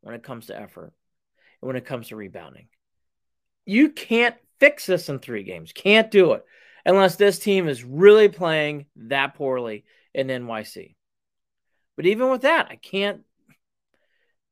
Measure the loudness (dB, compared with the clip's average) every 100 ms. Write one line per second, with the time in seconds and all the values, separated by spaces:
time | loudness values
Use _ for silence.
0 | -18 -18 -16 -16 -14 -16 -16 -20 -20 _
1 | _ _ _ _ _ _ -12 -12 -10 -12
2 | -12 -16 -16 -18 -20 -20 _ _ _ _
3 | _ _ _ _ _ _ -2 2 2 0
4 | -4 0 0 -2 _ _ 2 2 -2 -4
5 | -4 -12 -10 -12 -12 -16 -18 -4 2 4
6 | 4 4 4 2 -6 _ _ _ 0 4
7 | 2 4 0 2 -2 -2 -2 -6 -10 4
8 | 8 8 6 2 -2 -2 -2 -6 -14 _
9 | -6 -2 -2 -4 -6 -4 -6 -10 -16 _
10 | _ -8 -6 -8 -8 -10 -12 -16 -20 _
11 | _ _ _ _ _ _ _ _ _ -4
12 | -2 -2 -2 -2 0 -2 -2 -10 -12 -6
13 | -6 -8 _ _ _ _ _ _ _ _
14 | _ _ _ _ _